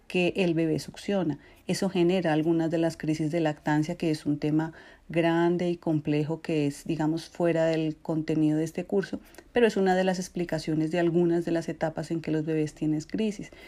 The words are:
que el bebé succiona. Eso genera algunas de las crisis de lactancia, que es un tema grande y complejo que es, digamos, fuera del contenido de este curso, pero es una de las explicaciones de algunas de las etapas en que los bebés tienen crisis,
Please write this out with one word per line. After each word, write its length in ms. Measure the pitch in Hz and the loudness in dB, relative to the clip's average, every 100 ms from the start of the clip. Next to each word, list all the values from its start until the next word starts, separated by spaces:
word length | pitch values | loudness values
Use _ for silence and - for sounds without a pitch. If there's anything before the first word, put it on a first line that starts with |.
| - | -4
que 260 | 180 175 - | 0 0 2
el 180 | 180 160 | 0 2
bebé 240 | 165 151 | 0 0
succiona. 580 | - - - 202 160 143 - - - | -4 -10 -4 -2 -2 -4 -10 -12 -6
Eso 220 | 185 196 | -2 0
genera 440 | 185 170 185 170 | 2 2 2 2
algunas 380 | 151 156 165 165 | 2 2 2 2
de 80 | 165 | 0
las 180 | 165 160 | 0 -2
crisis 340 | 151 156 156 | -4 -2 0
de 80 | 170 | 0
lactancia, 560 | 156 151 - 151 151 175 | 0 -2 0 0 0 -2
que 160 | 170 | -2
es 140 | 156 - | -2 -2
un 140 | 147 | -2
tema 340 | 151 151 160 - - - - | 0 0 0 -6 -20 -20 -4
grande 640 | 165 165 165 170 175 175 | 0 2 4 2 2 0
y 80 | 175 | -2
complejo 640 | - 156 147 147 151 160 | 0 0 0 0 0 -4
que 260 | - 160 147 | -2 0 0
es, 180 | 139 - | -2 -4
digamos, 440 | 160 156 165 - | -2 0 -2 -4
fuera 360 | - 170 165 165 | -2 2 2 2
del 300 | 160 160 151 | 2 -2 -4
contenido 600 | - 160 156 156 151 151 | -4 -2 0 2 2 2
de 60 | |
este 220 | 160 160 180 | -2 -4 -4
curso, 340 | 202 185 - - - - | -2 -2 -6 -12 -20 -4
pero 160 | - 233 | 2 4
es 100 | 208 | 4
una 180 | 190 185 | 2 2
de 80 | 185 | 2
las 140 | 185 | -2
explicaciones 720 | 180 - 175 160 160 156 156 | -4 -6 -4 -4 -2 -2 0
de 80 | 175 | 0
algunas 460 | 170 165 175 170 170 | 2 2 2 2 0
de 60 | |
las 180 | 165 160 | -2 -4
etapas 420 | 160 160 160 160 | -4 -4 -4 -4
en 100 | 165 | -4
que 100 | 156 | -2
los 140 | 156 156 | -2 0
bebés 280 | 156 151 | -2 -2
tienen 260 | - 156 156 | -2 -2 -2
crisis, 500 | 151 190 220 202 - - | -2 -4 -2 -4 -10 -16